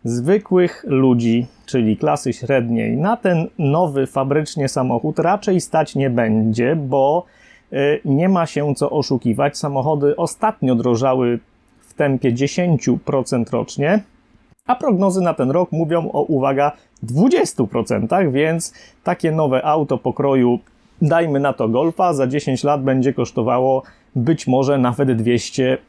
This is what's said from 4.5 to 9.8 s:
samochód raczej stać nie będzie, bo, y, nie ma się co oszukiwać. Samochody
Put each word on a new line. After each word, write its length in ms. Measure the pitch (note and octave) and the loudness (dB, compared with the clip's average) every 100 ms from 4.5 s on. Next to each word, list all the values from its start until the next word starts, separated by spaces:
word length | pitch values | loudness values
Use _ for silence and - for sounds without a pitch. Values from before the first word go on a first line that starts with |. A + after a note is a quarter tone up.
| - C3+ | -4 -4
samochód 520 | - B2+ A#2+ D3+ - | -2 -2 -2 -2 -2
raczej 420 | E3 G3+ - F#3 | 0 0 0 -2
stać 340 | - E3 D3+ C#3+ | 0 -2 -2 0
nie 140 | C3+ | 0
będzie, 680 | A#2+ A2+ A2 A2 A2 A#2+ D#3+ | 0 0 2 0 0 0 0
bo, 500 | C3+ C#3 C3+ D#3+ F3+ _ - - _ | -2 0 2 0 -4 _ -20 -20 _
y, 280 | C3 C#3+ D3+ D#3 | -2 0 0 0
nie 240 | C#3 F3+ | 0 2
ma 160 | F#3+ E3 | 0 0
się 300 | - D3 C3+ | -2 -2 -2
co 140 | C#3+ | -2
oszukiwać. 680 | D3 C3 C3 B2 A#2 C#3+ - | -2 -2 -2 -2 0 -2 -2
Samochody 580 | D3+ C#3 | -6 -2